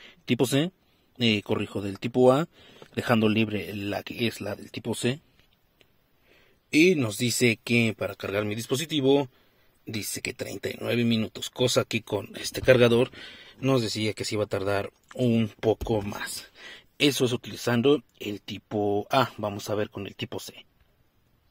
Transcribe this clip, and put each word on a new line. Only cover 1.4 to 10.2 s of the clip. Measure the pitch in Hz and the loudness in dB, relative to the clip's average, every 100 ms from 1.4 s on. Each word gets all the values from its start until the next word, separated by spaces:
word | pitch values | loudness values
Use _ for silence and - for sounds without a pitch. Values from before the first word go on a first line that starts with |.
corrijo, | - 107 101 107 | 0 -4 -4 -6
del | 101 98 | -6 -6
tipo | 120 127 127 | -2 4 6
A, | 135 170 _ - - - - | 6 2 _ -20 -20 -12 -6
dejando | - 117 107 | 0 2 4
libre | 107 107 104 85 107 | 2 0 -2 -6 -6
la | 101 95 | -6 -6
que | - - 113 | -6 -4 -4
es | - | -4
la | 101 98 | -8 -10
del | 104 | -12
tipo | - 123 107 | -10 -8 -4
C. | 123 139 - _ _ _ _ _ _ _ _ _ _ _ _ _ _ | -2 -4 -8 _ _ _ _ _ _ _ _ _ _ _ _ _ _
Y | 147 180 160 | 6 6 6
nos | 113 - | 0 0
dice | 123 - 123 110 | -2 2 2 2
que | - 117 113 104 | 2 2 2 0
para | 95 - | -6 -6
cargar | 98 98 107 | -4 -2 -2
mi | 110 | -4
dispositivo, | 113 131 160 156 131 143 131 _ _ _ _ _ - | -4 -4 -2 0 4 4 2 _ _ _ _ _ -12
dice | 110 - - | -8 -8 -8